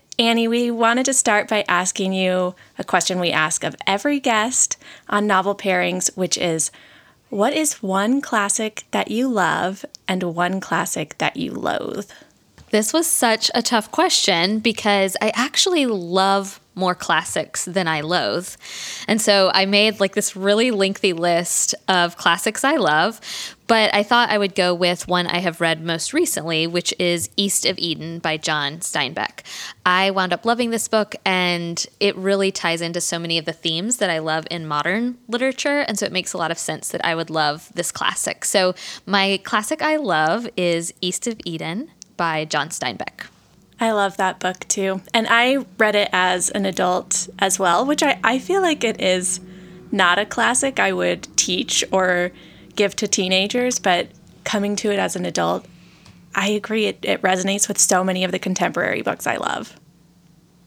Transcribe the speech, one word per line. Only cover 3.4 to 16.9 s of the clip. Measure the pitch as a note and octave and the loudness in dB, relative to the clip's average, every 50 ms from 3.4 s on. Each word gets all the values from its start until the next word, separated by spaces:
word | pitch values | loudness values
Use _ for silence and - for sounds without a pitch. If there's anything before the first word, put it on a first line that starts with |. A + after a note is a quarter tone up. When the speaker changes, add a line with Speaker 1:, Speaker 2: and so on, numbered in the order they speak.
| D#3 D#3 - - - | 2 0 -2 -2 -4
Speaker 1:
of | D3+ C#3+ - - | -6 -6 -4 -2
every | - G3 G3+ - D4 D4 C#4 | -2 -2 0 0 0 0 0
guest | - B3+ A3+ G#3+ G#3+ C4 - - - - - - - - - - _ - | 0 2 2 2 0 0 0 0 0 0 -2 -10 -12 -20 -20 -20 _ -2
on | - G#3 G#3 | 0 0 2
Novel | G#3 G3 F#3+ F3+ G3+ G3 | 4 2 2 2 0 -2
Pairings, | G3+ - G3 F3+ F3+ F3+ F3 F3+ F#3 - - - | 0 0 0 2 2 2 0 0 -2 -2 -4 -2
which | F#3 F#3 E3+ - - | -2 -2 -2 0 0
is, | F3+ F3 D#3+ D#3+ - - - - - - - - - - _ _ _ _ | 0 0 0 0 -2 -4 -6 -12 -20 -20 -20 -20 -20 -20 _ _ _ _
what | - G3 G#3 C4+ | -2 0 0 2
is | D4 D#4+ D#4 C#4+ - - | 2 0 0 -2 -2 -4
one | - F#3+ F#3+ F#3+ G3+ A3+ C4 C#4 | -4 -2 0 0 2 2 0 0
classic | - - B3+ G#3+ G3+ G3+ - - A3 G#3+ - - - _ | 0 0 0 0 0 0 -2 -2 -2 -4 -6 -10 -10 _
that | - G3+ - - | -2 -2 -2 -2
you | G#3 A3+ C4 | -2 -2 0
love | C4 A#3 G3+ F3 E3 - E3+ F#3 F#3 G3 - - - - - _ | 0 2 2 2 2 2 0 0 -2 -4 -6 -12 -18 -18 -10 _
and | - F#3 F#3 | -4 -4 -2
one | F#3 E3+ E3 F3 F3 F3+ F#3+ F#3+ | -2 -4 -2 -2 -2 0 -2 -4
classic | - - E3 E3 E3+ - - F3 D#3 - - - | -4 -2 -2 -2 -2 -2 -4 -6 -6 -8 -4 -2
that | D#3 - - | -2 -2 -2
you | - - - | -4 -6 -6
loathe? | - - - D#2 - - - - - - G3+ - - - - _ _ _ _ _ _ - - - | -6 -4 -4 -2 -2 -2 -4 -6 -8 -8 -10 -12 -18 -20 -20 _ _ _ _ _ _ -20 -6 -2
Speaker 2:
This | - G#3 G#3+ - | 0 0 0 2
was | - E4 D#4+ - | 0 0 0 0
such | - - B3+ A#3 A3 A3 - - - | 0 2 2 2 2 2 0 0 0
a | A#3+ | 0
tough | A#3 - B3 A3 G#3+ - | 0 2 0 0 -2 -2
question | - - F4 E4+ - - - G3+ F3+ E3 F3 G3 G#3+ A3 | 0 0 2 2 2 2 2 2 2 2 2 2 0 0
because | G#3+ A#3 A3 - - G#3 G3+ G3 F#3+ F#3+ - - | 0 0 0 2 2 2 4 4 2 0 0 0
I | G#3 A3 - | -2 0 0
actually | G#3+ B3+ D4+ - - - G4 F4+ D#4 C4+ | 0 -2 0 2 2 4 4 4 2 2
love | A#3+ G#3+ F#3 F3 E3+ F3+ F#3+ F#3+ G3 G3 G3 F#3+ G3 - - _ _ _ | 2 0 -2 -2 0 2 4 4 4 4 2 0 -4 -12 -18 _ _ _
more | F3 F#3 F3+ | 0 0 0